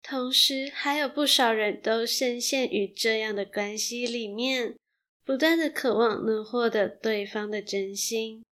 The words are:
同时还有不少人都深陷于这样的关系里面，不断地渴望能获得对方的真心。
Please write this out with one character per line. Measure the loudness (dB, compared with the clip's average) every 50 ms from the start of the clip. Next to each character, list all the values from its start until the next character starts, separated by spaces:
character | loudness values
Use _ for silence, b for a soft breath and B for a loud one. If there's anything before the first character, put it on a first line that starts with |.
同 | -10 -6 -4 -4 -2 2
时 | 2 4 4 4 2 -2 -4 -6 -8
还 | -4 -2 0 0
有 | 0 0
不 | 0 2 2 4
少 | 4 6 6 6 4
人 | 4 4 2 0 0 0
都 | 0 0 0 0 0
深 | -2 0 0 0 0 -2 -2
陷 | -2 -2 0 0 0 0
于 | 0 0 -2 -2
这 | -4 -2 0 0 2 0
样 | -2 -2 -2
的 | -4 -4
关 | -4 -4 -4 -4 -4 -4
系 | -4 -4 -4 -4 -4 -4
里 | -4 -4 -4 -6
面， | -6 -4 -2 -2 0 0 0 -2 -4 -8 -12 _ _ _ _ _ _ _ _ _
不 | -2 0
断 | 4 4 4 4 4
地 | 2 0
渴 | -2 0 0 2 4
望 | 4 4 4 2 0 0
能 | 0 0 0
获 | -2 -2 -2 0 2 2
得 | 2 2 0 0
对 | -2 -4 -2 -2 -2 -2 -4
方 | -4 -6 -6 -4 -4
的 | -6 -6
真 | -6 -4 -4 -4 -2 -4 -4
心。 | -6 -4 -4 -2 -4 -4 -6 -10 -14 -20 _